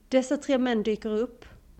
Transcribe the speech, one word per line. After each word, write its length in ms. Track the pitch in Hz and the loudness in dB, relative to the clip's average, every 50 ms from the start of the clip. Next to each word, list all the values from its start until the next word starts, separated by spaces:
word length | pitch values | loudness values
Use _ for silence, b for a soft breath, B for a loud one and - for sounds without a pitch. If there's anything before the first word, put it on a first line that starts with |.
| _ - | _ 2
Dessa 280 | - 262 254 254 302 | 2 2 2 2 -2
tre 220 | 277 - - 285 254 | -4 0 0 0 2
män 240 | 254 254 240 220 208 | 2 2 0 0 0
dyker 280 | 226 214 202 - 226 | 0 -2 -2 -2 -4
upp. 340 | 214 214 233 254 - - - - - - - - - | -2 -2 -2 -4 -6 -16 -20 -20 -20 -20 -20 -20 -20